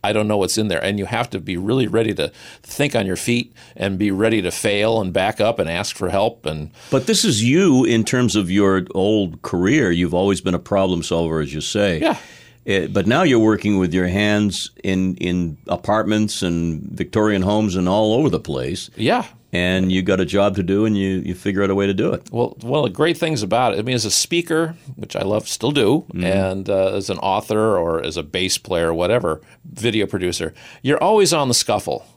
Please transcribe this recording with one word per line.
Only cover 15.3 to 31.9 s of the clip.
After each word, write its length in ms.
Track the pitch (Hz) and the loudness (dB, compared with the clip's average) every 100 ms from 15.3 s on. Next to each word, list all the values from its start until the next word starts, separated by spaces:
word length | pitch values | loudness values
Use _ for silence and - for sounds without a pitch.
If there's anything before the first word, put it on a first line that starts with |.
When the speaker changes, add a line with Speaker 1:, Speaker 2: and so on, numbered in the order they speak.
| 90 85 76 - | -2 -2 -6 -6
Speaker 2:
apartments 720 | 87 - 107 107 107 107 - | -4 0 0 2 0 0 0
and 400 | 90 85 85 78 | -2 0 -2 -4
Victorian 580 | - - - 110 107 101 | -8 -8 -2 0 2 2
homes 360 | 92 107 110 90 | 2 2 0 0
and 120 | 90 | 2
all 240 | 101 110 | 2 2
over 160 | 117 107 | 2 2
the 120 | 82 | 0
place. 500 | - 69 65 90 - | -2 -4 -4 -6 -10
Speaker 1:
Yeah. 300 | - 117 233 - - _ | -4 0 0 -4 -16 _
Speaker 2:
And 380 | 87 90 92 92 | -2 0 2 2
you 120 | 92 | 2
got 180 | 95 98 | 2 0
a 60 | - | 2
job 300 | 101 101 98 | 2 2 0
to 60 | |
do, 220 | 87 98 | 0 0
and 100 | 110 104 | 2 0
you, 260 | 95 95 | 0 -2
you 100 | - | -4
figure 280 | 90 101 98 | -6 -2 0
out 60 | 98 | 0
a 40 | |
way 120 | 98 98 | 2 0
to 80 | |
do 180 | 98 127 | 0 -2
it. 180 | - - | -4 -6
Speaker 1:
Well, 240 | 117 120 - | -4 -4 -4
one 200 | 117 143 | -4 -2
of 40 | |
the 100 | 127 | -2
great 220 | 92 160 170 | 0 0 0
things 260 | 165 147 | -2 -2
about 300 | 101 113 123 | 0 0 2
it, 60 | 101 | 0
I 40 | |
mean, 120 | 113 | -2
as 100 | 127 | -2
a 60 | 107 | -2
speaker, 640 | - - 175 170 160 165 165 139 127 | -2 0 -2 0 -2 -2 -6 -16 -14
which 200 | - - | -8 -6
I 60 | |
love, 260 | 98 107 - | -2 -2 -4
still 220 | - 123 | -4 -2
do, 340 | 147 107 147 - | 2 2 2 -2
Speaker 2:
Mm-hmm. 120 | 87 | -4
Speaker 1:
and, 440 | 90 98 95 95 95 | 0 0 0 -4 -2
uh, 200 | 95 95 101 | 0 2 0
as 120 | 95 | -4
an 80 | 98 | -4
author 600 | 98 98 107 107 110 95 | -2 -2 0 0 2 2
or 260 | 85 82 | 0 -2
as 140 | 82 85 | -2 -6
a 40 | |
bass 360 | 76 92 92 - | -6 -4 -2 -4
player, 340 | - 87 82 | -2 0 0
whatever, 480 | 82 90 120 85 78 - - | 0 0 0 0 -4 -10 -20
video 420 | - - 117 107 98 | -20 -4 -2 0 -2
producer, 460 | 98 90 85 82 - - - | -2 -4 -4 -8 -10 -20 -8
you're 200 | 127 147 | -2 0
always 300 | 180 214 190 | 2 4 4
on 160 | 165 135 | 2 0
the 60 | |
scuffle. 500 | 120 - 107 - | 0 0 -2 -2